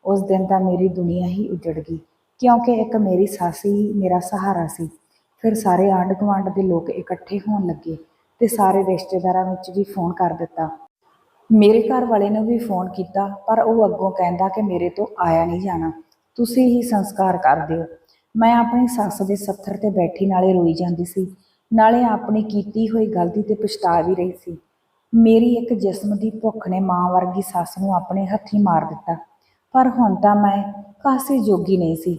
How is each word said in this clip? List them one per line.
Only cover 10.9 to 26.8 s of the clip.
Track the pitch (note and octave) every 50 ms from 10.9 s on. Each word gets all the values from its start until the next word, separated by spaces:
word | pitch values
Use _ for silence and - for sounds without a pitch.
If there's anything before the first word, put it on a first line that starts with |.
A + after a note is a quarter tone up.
| _ _ _ _ _ _ _ _ _ _ _ _
ਮੇਰੇ | A3+ G#3+ G#3 G#3 A3 A#3 A3+
ਘਰ | A#3 B3+ B3+ B3+
ਵਾਲੇ | A#3 A3+ G#3 G3+ G3+
ਨੂੰ | G#3+ G#3+ G#3+
ਵੀ | A3 A#3+ A3+
ਫੋਨ | A#3 A3 G3 F3+ F3+ F#3
ਕੀਤਾ, | - - F#3 - - G3 G3 G3 G3 - -
ਪਰ | - A3 A3
ਉਹ | A#3 A3+ A3+ A3+ G#3+
ਅੱਗੋਂ | G3 - - F#3+ F#3+
ਕਹਿੰਦਾ | F#3+ - F#3 F3 F3+ F3 F#3+ F#3+
ਕਿ | F#3+ A3 A3
"ਮੇਰੇ | G3 F3+ E3+ E3+ F3
ਤੋਂ | E3+ - G#3 - - - F3+
ਆਇਆ | E3+ E3 E3 E3
ਨਹੀਂ | F3 F3 F3
ਜਾਣਾ, | F#3+ F#3+ F3 E3 E3 D#3+ D#3+ - - _ _ _ _ _ _
ਤੁਸੀਂ | - A#3+ A#3 A#3+ B3+ B3+
ਹੀ | B3 A#3+ B3 A#3
ਸੰਸਕਾਰ | A#3+ A3+ G3+ F#3+ - - - F#3+ F#3+ F3+
ਕਰ | F3+ - C#3+ C#3 D#3+ D#3
ਦਿਓ।" | D3 D#3+ E3 E3 E3 - - _ _ _ _ _ _ _
ਮੈਂ | A3 A3+ A3+ A#3+
ਆਪਣੀ | A#3 A#3 A#3 A#3+ B3 B3
ਸੱਸ | A#3+ - - G#3 F#3+ - - -
ਦੇ | F#3+ G3+
ਸੱਥਰ | G3 G3+ G3+ G3 - - G3+ G3+
'ਤੇ | G#3 G#3+ G#3
ਬੈਠੀ | F#3+ F#3+ F3 E3+ - - G3
ਨਾਲੇ | G3 F#3+ F3+ F#3 F#3+ F#3
ਰੋਈ | F#3 E3+ E3 E3
ਜਾਂਦੀ | E3 F3+ F3 F3 E3 F3
ਸੀ, | F3 - G3 F#3 F3+ F#3 _ _ _ _ _ _ _
ਨਾਲੇ | A3+ A3 A3 A3 A#3 A#3+ B3
ਆਪਣੀ | A#3 G#3+ G#3 - - G#3+ A3 G#3+
ਕੀਤੀ | G#3+ G#3 G#3 G3 - - A3 A3+ G#3+
ਹੋਈ | A3 A3+ A3
ਗਲਤੀ | G#3 - F3+ F3 F3 F3 G#3 G#3
'ਤੇ | G#3 G#3+
ਪਛਤਾ | G3+ A3 G3+ - - - F3+ E3+ E3+
ਵੀ | E3 F3+ F#3+
ਰਹੀ | F3+ F3+ F#3 F3
ਸੀ। | - _ - E3 D#3 _ _ _ _ _ _ _ _ _ _ -
ਮੇਰੀ | A3+ A3+ A3 A3+ A3+ A#3 B3 A#3
ਇੱਕ | A3+ A#3 A3+ A#3+
ਜਿਸਮ | G3 F#3+ G3 F3+ - - G#3 G#3
ਦੀ | G3+ G#3+ A3
ਭੁੱਖ | - A3 - A3 - A3 - -
ਨੇ | F#3 F#3+